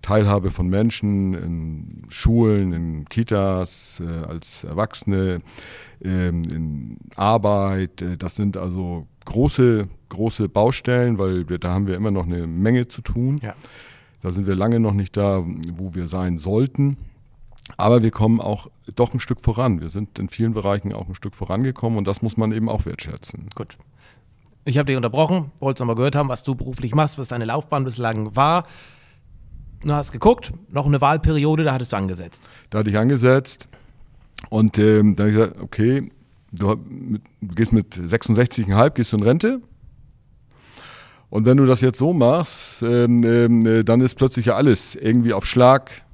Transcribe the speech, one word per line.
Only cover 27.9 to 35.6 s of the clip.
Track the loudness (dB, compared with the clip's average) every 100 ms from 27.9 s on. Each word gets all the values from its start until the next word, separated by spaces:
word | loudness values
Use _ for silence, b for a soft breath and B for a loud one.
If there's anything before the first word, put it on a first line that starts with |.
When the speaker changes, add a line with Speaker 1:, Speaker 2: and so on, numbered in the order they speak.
| -4 -4 -4 -4 0
Speaker 2:
war. | 2 2 -2 B B B B B _ -20 -20 -20 -20 -10
Du | -4
hast | -2 -4
geguckt, | 2 2 2 -2 -14 -6
noch | -2 2
eine | 2
Wahlperiode, | 4 2 2 2 2 2
da | 0
hattest | -2 -2
du | -4
angesetzt. | -4 -6 -12 -18 -20 B B
Speaker 1:
Da | -2
hatte | 0
ich | 2
angesetzt | 2 4 4 4 2 -14 -16 b b b -20 -20 -20 -20 -4
und, | 2 4 4
ähm, | 6 6 4 4
dann | 2
hab |
ich | 4
gesagt, | 2 -2